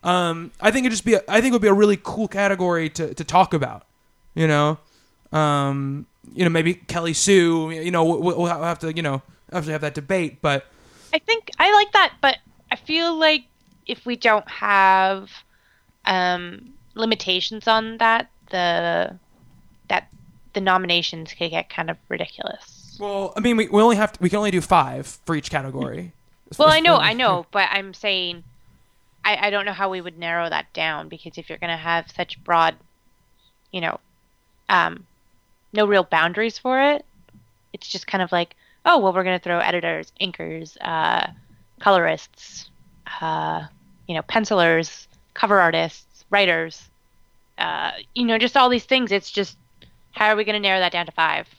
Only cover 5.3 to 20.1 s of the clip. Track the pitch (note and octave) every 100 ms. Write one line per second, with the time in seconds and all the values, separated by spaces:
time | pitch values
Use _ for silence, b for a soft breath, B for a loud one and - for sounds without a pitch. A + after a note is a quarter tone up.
5.3 | D#3 D3+ D3 C#3 C#3 C#3 C#3 - _ -
6.3 | - F3 E3 E3 F3 - F3 E3+ D#3 -
7.3 | F#3+ E3+ E3 D#3+ D#3+ E3 F3 E3 E3 F3
8.3 | E3 F3 E3 E3 E3 D#3+ D#3+ D#3 C3+ -
9.3 | b b F3+ D3+ D#3 D3+ D3 C#3 F#3+ D#3+
10.3 | - D#3 C#3 - b b b b D#4+ -
11.3 | A4+ - - F4 G#4 G#4 G#4 F4+ - C#4
12.3 | - _ _ _ B3+ - D#4+ E4+ D#4+ D#4+
13.3 | D#4 A#3+ _ _ _ - - - A#3+ A#3
14.3 | G#3+ G#3 - G3+ G3 F#3+ F#3+ F#3+ G3 G3
15.3 | - _ _ _ _ _ _ - F#3 F3+
16.3 | F3+ F3 F3 B3 C4+ _ - A3+ A3 -
17.3 | F#3 - A3 A3+ A3 A3 A3+ A3+ A3+ -
18.3 | _ _ F#3 F3 E3+ E3+ E3+ - F#3 _
19.3 | _ - _ - _ _ G3 -